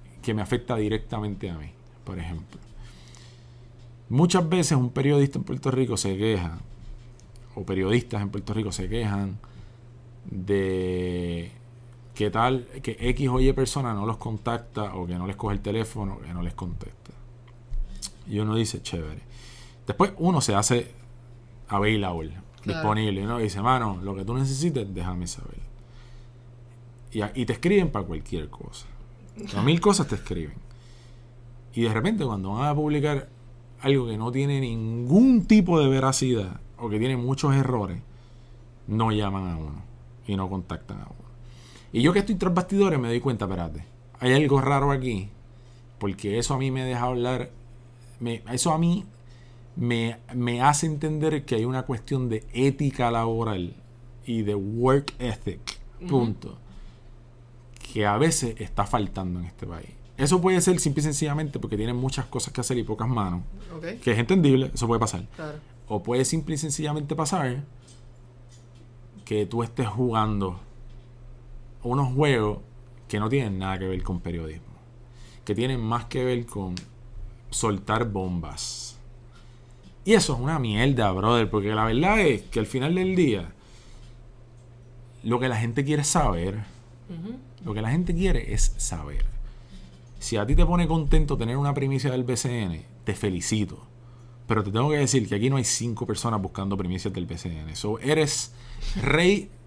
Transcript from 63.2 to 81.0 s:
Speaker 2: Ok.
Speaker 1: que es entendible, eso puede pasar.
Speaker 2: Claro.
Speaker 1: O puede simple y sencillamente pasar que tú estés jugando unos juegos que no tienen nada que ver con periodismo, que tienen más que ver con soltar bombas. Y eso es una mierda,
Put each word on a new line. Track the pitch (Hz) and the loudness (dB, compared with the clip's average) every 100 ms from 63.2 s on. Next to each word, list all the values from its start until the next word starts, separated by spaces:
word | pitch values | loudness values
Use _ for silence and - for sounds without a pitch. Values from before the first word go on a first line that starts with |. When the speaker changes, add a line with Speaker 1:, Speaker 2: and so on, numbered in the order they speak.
| 95 87 - - - | 0 -2 -6 -10 -12
Speaker 2:
Ok. | 165 165 226 | -12 -10 -2
Speaker 1:
que | - | 2
es | 110 | 2
entendible, | 120 190 147 131 135 | 6 6 8 6 4
eso | - 113 | 0 2
puede | 117 | 2
pasar. | 117 87 104 - | 2 -2 -8 -10
Speaker 2:
Claro. | 156 151 - - - | -12 -12 -16 -18 -6
Speaker 1:
O | 104 | -4
puede | 107 123 131 | 0 2 2
simple | 165 151 147 | 0 -2 -4
y | |
sencillamente | 156 139 151 151 143 156 | -4 -4 -2 -4 -4 -2
pasar | 151 185 131 127 143 - - - - - - - - - - - - - - - | 0 0 0 -4 -8 -16 -20 -20 -20 -20 -20 -20 -20 -20 -20 -20 -20 -20 -20 -16
que | - 107 101 | -4 -2 0
tú | 117 | -2
estés | 113 127 117 | -2 -2 -2
jugando | 107 127 113 107 104 95 90 - - - - - - - - - - - - | 0 0 2 2 2 -2 -4 -12 -18 -18 -18 -20 -20 -20 -20 -18 -18 -18 -10
unos | 120 131 135 | -2 0 2
juegos | 127 147 123 107 107 - - - - - | 4 4 4 2 -2 -8 -20 -20 -20 -6
que | 208 | -2
no | 110 | 0
tienen | 135 113 95 | 0 0 -2
nada | 95 92 | -2 -2
que | 95 | -4
ver | 92 | -2
con | - 87 | -2 -4
periodismo, | 85 85 80 82 - - - - - - - - | -4 -6 -8 -12 -16 -20 -20 -20 -20 -20 -20 -10
que | - | -4
tienen | 101 127 127 | -2 0 0
más | 113 120 - | 0 -2 -2
que | 127 | -2
ver | 127 123 117 | 0 -2 -4
con | 104 92 90 - - - - - - - | -6 -6 -8 -10 -18 -16 -14 -14 -14 -10
soltar | - 113 98 98 110 117 | -2 0 0 0 0 0
bombas. | 101 92 87 76 71 - - - - - - - - - - - - - - | -2 -2 -4 -6 -8 -10 -10 -12 -16 -20 -20 -20 -20 -20 -20 -20 -20 -20 -4
Y | 190 | 6
eso | 214 - | 6 6
es | 120 | 0
una | 135 160 | 0 0
mierda, | 120 104 131 123 | 0 4 4 4